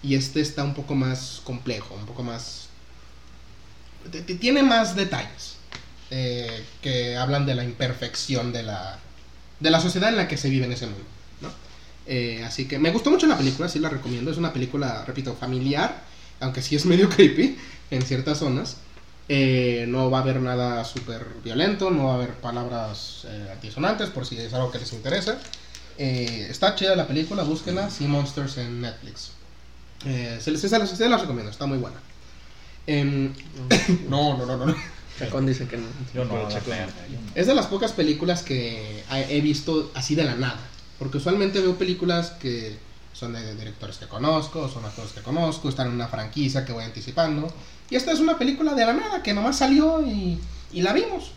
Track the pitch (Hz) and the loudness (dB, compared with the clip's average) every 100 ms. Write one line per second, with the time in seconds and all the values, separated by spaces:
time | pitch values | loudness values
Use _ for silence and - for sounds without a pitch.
0 | 139 135 131 156 147 - 143 143 135 139 | 2 2 2 0 0 0 -2 -2 0 2
1 | 131 131 - - - 123 123 107 98 98 | 2 0 -6 -10 -8 -6 -4 -4 -6 -12
2 | 104 123 123 117 - - - - - - | -10 -8 -6 -6 -10 -12 -14 -18 -18 -18
3 | - - - - - - - - - - | -18 -18 -18 -18 -18 -18 -18 -18 -18 -16
4 | 180 185 175 180 240 285 269 233 208 185 | -12 -10 -6 0 4 8 8 8 6 2
5 | 190 131 - - - - - - - - | 0 0 -6 -10 -14 -14 -16 -16 -16 -18
6 | - 131 127 120 117 113 104 - 139 123 | -8 -2 -2 -2 -4 -8 -12 -8 -2 0
7 | 123 123 127 143 139 127 123 117 127 123 | 0 0 2 2 2 2 -2 -2 -2 -2
8 | 120 - - 127 120 117 110 98 92 95 | -6 -6 -2 0 0 -4 -4 -6 -6 -10
9 | - - - - - - 160 165 175 180 | -14 -18 -18 -18 -18 0 6 6 4 4
10 | 208 220 175 143 139 135 123 113 113 98 | 4 4 2 0 2 2 2 -2 -6 -8
11 | - - - - 139 - - - - - | -12 -16 -18 -14 -14 -14 -16 -16 -16 -16
12 | - 127 120 113 117 - 131 139 160 220 | -4 -2 -2 -4 -6 -6 -4 2 4 4
13 | 285 359 311 139 135 131 170 151 156 135 | 6 6 6 6 4 2 -2 0 0 -2
14 | 120 120 135 156 165 135 123 143 135 110 | -4 -2 -2 0 -2 -2 -2 0 -2 -2
15 | - 135 131 117 123 127 131 147 180 - | -6 -6 -6 -4 -2 0 2 2 0 -2
16 | - - - - 131 131 131 147 180 180 | -12 -16 -16 -6 -4 -4 0 2 6 8
17 | 196 - 170 - 269 - - - - 127 | 8 10 8 10 2 2 -12 -14 -4 -2
18 | 127 127 143 143 143 127 233 - - - | 0 0 0 0 0 0 -2 -10 -16 -18
19 | - - - 139 135 127 123 120 120 127 | -18 -18 0 4 6 6 4 2 0 2
20 | 131 131 131 127 127 123 123 120 113 131 | 4 4 2 2 2 2 0 0 -4 -8
21 | 117 113 120 - 117 120 190 196 190 165 | -8 -10 -10 -10 -4 2 2 2 2 4
22 | 135 127 123 120 123 120 120 120 110 104 | 4 2 0 -4 -6 -4 -4 -4 -4 -6
23 | - - - 104 98 98 110 131 175 214 | -10 -12 -12 -12 -12 -12 -10 0 0 2
24 | 190 175 - 117 113 127 127 117 117 113 | -2 -4 -6 -8 -4 -2 -2 -2 -8 -6
25 | 123 190 190 - - - - - - - | -2 0 0 -4 -8 -14 -14 -18 -16 -4
26 | 135 127 117 113 101 135 196 208 190 180 | -2 0 -2 -4 -6 2 4 4 2 4
27 | 147 160 160 202 151 156 - 180 202 - | 2 0 0 0 0 -2 -2 -2 -2 -2
28 | 143 143 135 - 135 131 120 120 120 110 | 2 2 2 -2 -4 -4 -6 -4 -6 -8
29 | 101 101 - - - - - - - - | -14 -14 -16 -16 -20 -20 -20 -20 -20 -8
30 | 139 127 120 117 - 156 202 220 190 185 | -4 -2 -4 -4 -2 0 4 4 2 2
31 | 233 226 147 120 104 - 139 135 110 - | 4 4 2 -4 -6 -4 -2 0 -2 -8
32 | - - - - - - - - - 147 | -16 -18 -18 -18 -18 -18 -18 -12 0 2
33 | 143 139 135 135 - 139 127 - - 175 | 2 2 -2 -6 -14 -10 4 4 6 2
34 | 143 139 147 127 123 127 139 - - - | 2 2 2 2 0 0 0 0 -4 -14
35 | - - 120 135 135 131 123 120 113 127 | -14 -8 -4 0 2 2 -2 -6 -8 -8
36 | 127 123 117 104 104 104 120 110 92 - | -8 -4 -2 -2 -2 -4 -4 -4 -6 -8
37 | - - - 156 196 269 - 196 226 - | -10 -10 -6 2 6 6 4 0 0 2
38 | 151 147 175 170 - 131 117 113 107 104 | 2 4 2 0 0 -2 -2 -6 -8 -10
39 | - 135 135 147 151 143 - 156 - 139 | -4 -2 2 2 4 2 2 0 0 -4
40 | 127 151 147 120 127 113 - - - - | 0 2 2 2 -2 -2 -12 -16 -18 -8
41 | 135 143 175 196 196 190 185 180 185 180 | -4 -2 2 4 4 4 2 2 0 2
42 | 175 170 170 - 131 120 110 104 - - | 2 2 0 -4 -4 -4 -6 -10 -14 -18
43 | - - 120 117 110 107 110 101 98 - | -18 -10 -8 -6 -8 -8 -10 -10 -12 -12
44 | - 107 147 156 147 165 135 123 107 110 | -10 -2 2 2 0 -4 -6 -6 -10 -10
45 | 107 - 117 156 165 151 143 131 123 120 | -12 -10 -4 0 0 0 -2 0 -2 -2
46 | 117 - 110 151 135 135 127 113 113 110 | -4 -6 -4 -2 0 0 -2 -6 -8 -10
47 | 127 165 160 147 160 - - - - 254 | -4 0 2 2 -2 -8 -16 -18 -2 0
48 | 262 311 320 320 254 277 311 269 226 277 | 2 4 4 4 2 2 2 6 4 4
49 | 427 370 220 202 226 277 269 277 311 320 | 0 -2 0 2 2 4 6 8 8 4
50 | 277 208 180 170 - - - - 185 269 | 2 2 0 -2 -4 -10 -8 0 4 4
51 | 453 381 - | 2 -4 -8